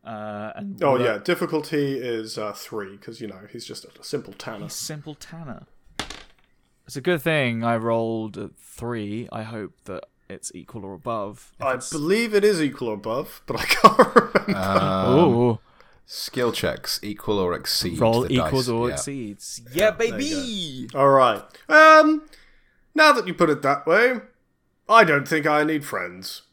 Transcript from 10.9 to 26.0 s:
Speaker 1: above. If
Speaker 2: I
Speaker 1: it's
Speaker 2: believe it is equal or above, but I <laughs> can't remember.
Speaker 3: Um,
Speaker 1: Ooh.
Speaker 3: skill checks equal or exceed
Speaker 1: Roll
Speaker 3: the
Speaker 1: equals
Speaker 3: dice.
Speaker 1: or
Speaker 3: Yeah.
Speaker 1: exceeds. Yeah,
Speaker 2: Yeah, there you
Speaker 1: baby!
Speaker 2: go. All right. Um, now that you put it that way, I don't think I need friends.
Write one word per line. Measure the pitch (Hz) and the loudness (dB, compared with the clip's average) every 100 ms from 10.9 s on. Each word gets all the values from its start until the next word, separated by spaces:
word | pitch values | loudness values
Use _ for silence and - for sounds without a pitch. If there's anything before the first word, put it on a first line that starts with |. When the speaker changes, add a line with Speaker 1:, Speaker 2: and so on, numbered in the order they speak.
Speaker 1:
above. | 92 - 113 101 107 - _ | -12 -8 -6 -8 -12 -20 _
If | 135 | -4
Speaker 2:
I | 127 | -4
Speaker 1:
it's | - | -6
Speaker 2:
believe | 160 151 208 233 | -6 0 0 2
it | 208 | 2
is | 208 185 | 2 2
equal | 147 123 120 | -2 -2 -6
or | 104 | -6
above, | 110 117 165 - - | -6 -6 -8 -14 -8
but | 117 | -6
I | |
<laughs> | - | -2
can't | - - - 247 - | 6 6 6 6 4
remember. | - 190 - 185 | 4 -4 -2 -2
Speaker 3:
Um, | 95 98 95 95 95 131 170 117 | 0 2 2 0 4 6 6 4
Speaker 1:
Ooh. | 123 110 _ _ - _ _ | 2 0 _ _ -20 _ _
Speaker 3:
skill | - - - 120 | -12 -8 -2 -2
checks | - 85 - - - | 0 -4 -4 -6 -8
equal | 104 104 - 104 | -8 -10 -4 -2
or | 90 | 0
exceed | 87 - - 117 110 | -4 -4 -4 -4 0
Speaker 1:
Roll | 113 117 | 2 2
Speaker 3:
the | 120 | 0
Speaker 1:
equals | 131 - 131 123 | 0 0 -2 -2
Speaker 3:
dice. | |
Speaker 1:
or | 113 120 | -2 -2
Speaker 3:
Yeah. | 139 | -4
Speaker 1:
exceeds. | - 139 110 101 - - 117 | -8 -8 -10 -12 -14 -16 -8
Yeah, | 139 214 | 0 0
Speaker 2:
Yeah, | |
there | - 233 | 0 -4
you | |
Speaker 1:
baby! | - 285 294 254 208 165 131 127 | -4 -6 -6 -6 -8 -10 -10 -10
Speaker 2:
go. | 139 | 2
All | 139 | 6
right. | 135 127 101 - - - | 6 6 2 -6 -20 4
Um, | 302 311 311 302 311 311 - _ _ _ _ _ 302 | 8 10 10 8 2 -4 -20 _ _ _ _ _ 4
now | 311 | 4
that | 262 185 | 4 0
you | 165 | 0
put | 170 | 2
it | 147 | 2
that | 139 139 - | 0 0 2
way, | 185 240 247 - _ _ _ _ _ - | 4 4 0 -8 _ _ _ _ _ 4
I | 226 | 6
don't | 190 143 127 | 6 4 0
think | 160 151 | -2 0
I | 151 | 0
need | 151 156 143 | 0 -2 -6
friends. | 101 | -8